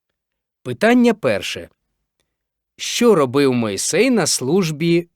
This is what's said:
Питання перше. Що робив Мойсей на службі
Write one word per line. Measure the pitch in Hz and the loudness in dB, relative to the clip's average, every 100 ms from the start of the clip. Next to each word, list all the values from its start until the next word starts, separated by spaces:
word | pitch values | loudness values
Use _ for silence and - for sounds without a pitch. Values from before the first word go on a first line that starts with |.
| _ _ _ _ _ _ | _ _ _ _ _ _
Питання | 127 123 220 247 233 | -12 -2 2 4 2
перше. | 220 127 98 - 90 85 _ _ _ _ _ _ _ _ _ _ - | 2 -2 -2 -4 -12 -14 _ _ _ _ _ _ _ _ _ _ -14
Що | - - 240 | -8 0 2
робив | 175 131 139 135 | 4 2 2 2
Мойсей | 123 110 95 - 165 262 | 0 -2 -4 -4 0 0
на | 226 147 | 0 -2
службі | - 127 190 160 147 170 170 175 | -4 -2 -2 -2 -4 -2 -2 -4